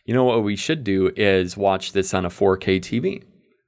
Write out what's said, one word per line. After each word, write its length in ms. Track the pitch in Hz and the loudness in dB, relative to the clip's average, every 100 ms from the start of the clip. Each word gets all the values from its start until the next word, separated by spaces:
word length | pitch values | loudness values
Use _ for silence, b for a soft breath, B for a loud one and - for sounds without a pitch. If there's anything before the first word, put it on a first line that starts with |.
| - | -4
You 80 | 123 | 0
know 80 | |
what 200 | 127 117 | 2 2
we 120 | 104 101 | 0 -2
should 280 | - 160 | -2 -4
do 280 | 107 95 92 - | 0 0 0 2
is 400 | 104 95 90 104 | 2 2 0 -2
watch 360 | 98 95 - | 0 0 -2
this 220 | 98 92 95 | -2 -2 -2
on 100 | 90 | -4
a 60 | |
four 260 | - 98 95 | 0 2 2
K 220 | - 95 | 0 -2
T 180 | 90 117 | -2 -4
V. 240 | 180 - - _ _ _ | -4 -6 -14 _ _ _